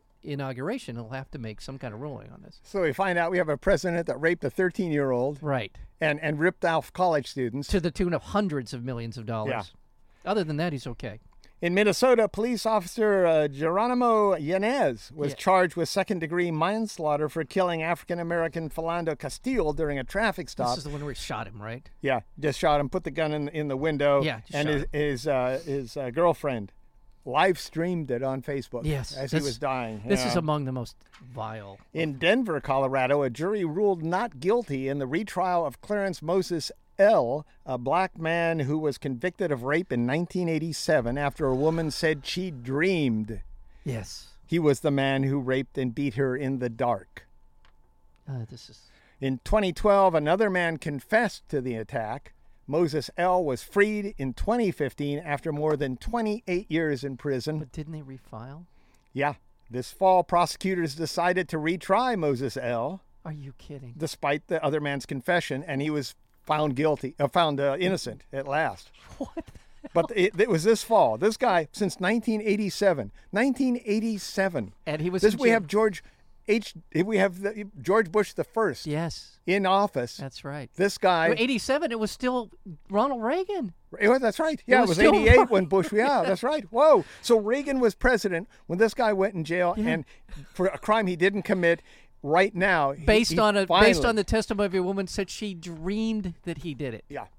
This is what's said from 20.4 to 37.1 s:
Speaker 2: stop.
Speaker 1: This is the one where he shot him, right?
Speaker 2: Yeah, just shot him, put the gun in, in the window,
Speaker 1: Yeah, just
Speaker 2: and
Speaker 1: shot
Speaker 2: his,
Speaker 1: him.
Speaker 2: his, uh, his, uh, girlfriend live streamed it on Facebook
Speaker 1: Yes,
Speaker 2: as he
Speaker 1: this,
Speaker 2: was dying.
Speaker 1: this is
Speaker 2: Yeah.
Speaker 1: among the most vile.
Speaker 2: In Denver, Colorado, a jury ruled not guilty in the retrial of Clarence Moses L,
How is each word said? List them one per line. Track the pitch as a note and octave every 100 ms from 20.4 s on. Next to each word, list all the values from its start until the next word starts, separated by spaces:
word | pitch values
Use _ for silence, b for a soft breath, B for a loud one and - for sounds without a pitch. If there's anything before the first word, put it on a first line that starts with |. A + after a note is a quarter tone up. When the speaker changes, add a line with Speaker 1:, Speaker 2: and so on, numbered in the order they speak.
| D3
Speaker 2:
stop. | - B2
Speaker 1:
This | B2+
is |
the | C#3+
one | D3
where | D3
he | A#2+
shot | - A2 A2+
him, | A2
right? | G#2+ B2 - -
Speaker 2:
Yeah, | C3+ B2 - -
just | D3 -
shot | D#3+ D3
him, | C3+
put | C#3
the | D#3
gun | C#3+ D#3
in, | D3+ D3
in | D#3 D3
the | C3+
window, | D#3 D3 C#3+ C#3
Speaker 1:
Yeah, | D3+ A2+
just | -
Speaker 2:
and | C#3+ D3+
Speaker 1:
shot |
Speaker 2:
his, | D3
Speaker 1:
him. | D#3
Speaker 2:
his, | D3 D3 B2+ C#3+
uh, | C3 B2+ C3 D3+
his, | C#3 A#2+ D3
uh, | B2+
girlfriend | B2+ E3+ D3 D3 A#2+ G2+ - - _ - - -
live | C3+ F#3+ E3+
streamed | - D#3 E3+ F3 C#3
it | A#2+
on | C3+ C3
Facebook | B2+ C#3 - B2 D#3
Speaker 1:
Yes, | C#3+ A2+
Speaker 2:
as | C3 C3+
he | D#3+
Speaker 1:
this, | C#3+
Speaker 2:
was | A2+
dying. | C#3+ B2+ A#2 G#2+ A2+
Speaker 1:
this | -
is | B2+
Speaker 2:
Yeah. | C#3+
Speaker 1:
among | D#3 D3+
the | C3+
most | C3 A#2 - _ -
vile. | B2+ B2 A2 A2 G2+ G2 -
Speaker 2:
In | D#3 D#3
Denver, | C3+ E3 A#3+ A3+ D3
Colorado, | - C3+ C3+ C3+ B2+ C#3+
a | C3+
jury | A#2 F3 G#3+ E3
ruled | E3 G#3 F3
not | D#3+ F3+ A#3+ C3
guilty | E3 A#3+ A3+ C#3 C3+
in | C#3+
the | C3
retrial | D#3+ G#3+ F#3 F#3 F3 D3+
of | -
Clarence | - G#3 G3 E3
Moses | D3+ F#3+ F3 E3+ - - _ -
L, | G3+